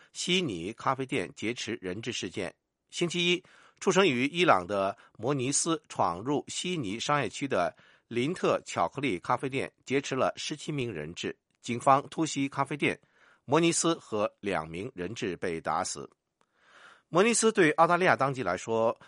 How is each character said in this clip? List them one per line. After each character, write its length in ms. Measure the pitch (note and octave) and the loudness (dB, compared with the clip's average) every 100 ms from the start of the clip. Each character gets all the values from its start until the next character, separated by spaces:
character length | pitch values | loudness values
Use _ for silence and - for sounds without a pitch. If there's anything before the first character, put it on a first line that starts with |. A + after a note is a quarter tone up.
| _ | _
悉 280 | - - F#3 | -8 0 0
尼 320 | E3 F2 F2+ | 0 -4 -8
咖 220 | - C3 | -4 -2
啡 100 | C3 | -2
店 260 | C3 C#3 F2+ - | -2 -4 -4 -6
劫 160 | G#2 | -6
持 260 | B2 - - | -4 -6 -6
人 200 | F#2 F#2+ | -6 -8
质 100 | A#2+ | -8
事 200 | G#2+ G2 | -6 -8
件。 240 | A2 F2 - _ _ _ | -8 -8 -10 _ _ _
星 180 | - E3+ | -4 -2
期 240 | F3 F3 | 0 2
一， 120 | F3+ - - - _ | 0 -4 -20 -20 _
出 140 | - | 2
生 160 | F#3 G3 | 6 6
于 180 | B2 C#3 | 4 0
伊 160 | E3+ | 2
朗 220 | E3 G2+ F2+ | 4 4 2
的 300 | G2+ F#2+ - - - | 0 0 -4 -14 -6
摩 160 | A#2+ | -2
尼 180 | C#3+ B2 | -2 0
斯 280 | - F3 D#3+ - | 0 0 -4 -4
闯 320 | - G2 E2+ | 0 0 0
入 220 | A#2+ C#3+ - | -2 -4 -4
悉 280 | - F3 F3+ | -8 -6 -4
尼 220 | G#2 A2+ | -4 -4
商 220 | - D3 | 0 0
业 80 | A2 | -2
区 180 | - C#3 | -6 -2
的 300 | G#2 E2+ - _ _ _ | 0 0 -4 _ _ _
林 240 | A#2 C3+ | -2 -2
特 280 | F#3 F3+ G2 | 0 0 0
巧 240 | - - E2+ | 0 -2 -2
克 120 | - | -2
力 180 | C#3 F2 | -4 -2
咖 180 | - B2 | -2 -2
啡 120 | C3+ | -2
店， 220 | C3 F#2+ - | -4 -6 -10
劫 160 | - C3+ | -2 -2
持 160 | C#3+ C3 | 0 0
了 160 | F#2+ - | 0 0
十 200 | - D#3 | -8 -8
七 160 | - | -6
名 200 | D3 A#2+ | -4 -4
人 220 | E2+ D2+ | -6 -8
质。 220 | F2 G#2 - _ _ | -8 -8 -8 _ _
警 180 | - A#2 | -6 2
方 240 | C#3 C3+ - | 4 4 2
突 160 | - | -4
袭 240 | D#3 C3+ C#3 | -4 -2 -2
咖 160 | - | -2
啡 100 | C3+ | -4
店， 240 | D3+ D3 - _ _ _ _ | -2 -2 -2 _ _ _ _
摩 160 | - D3+ | 0 2
尼 100 | E3+ | 4
斯 240 | D#3+ E3 D#3+ | 2 0 -2
和 360 | - G#2+ G#2+ - | -4 -2 -2 -4
两 260 | G2+ E2+ D#2+ | -4 -4 -4
名 240 | E2+ G#2+ | -8 -10
人 200 | F2 F2+ | -8 -8
质 220 | A2 G#2+ E2 | -6 -6 -4
被 240 | F#2+ E2 | -4 -4
打 240 | - D#2+ | -2 -2
死。 240 | F#2 D2 C2+ _ _ _ _ _ _ - - - _ | -4 -8 -12 _ _ _ _ _ _ -20 -20 -20 _
摩 120 | D#3+ | 4
尼 120 | A3+ | 4
斯 180 | A3 A3+ | 4 4
对 180 | G#3+ D#3 | 6 4
澳 140 | D3+ E3 | 6 4
大 120 | F3 | 6
利 80 | F3+ | 4
亚 100 | A#2 | 4
当 160 | C#3+ | 2
局 100 | C3 | 0
来 140 | G2 F2+ | -2 -2
说 420 | - A2+ A2+ - | 0 2 2 0